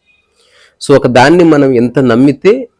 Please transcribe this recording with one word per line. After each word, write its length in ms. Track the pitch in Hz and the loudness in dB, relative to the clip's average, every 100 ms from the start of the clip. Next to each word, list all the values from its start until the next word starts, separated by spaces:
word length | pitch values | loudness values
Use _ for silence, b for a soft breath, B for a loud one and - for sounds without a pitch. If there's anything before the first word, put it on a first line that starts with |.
| _ _ _ _ b b b b | _ _ _ _ b b b b
So, 80 | - 135 | -2 0
ఒక 80 | 127 123 | 0 0
దాన్ని 280 | 135 175 170 | 2 2 2
మనం 160 | 147 135 123 | 2 0 0
ఎంత 140 | 120 143 127 | -2 -2 -2
నమ్మితే 440 | 117 139 139 185 262 247 _ | 0 0 0 -2 -4 -6 _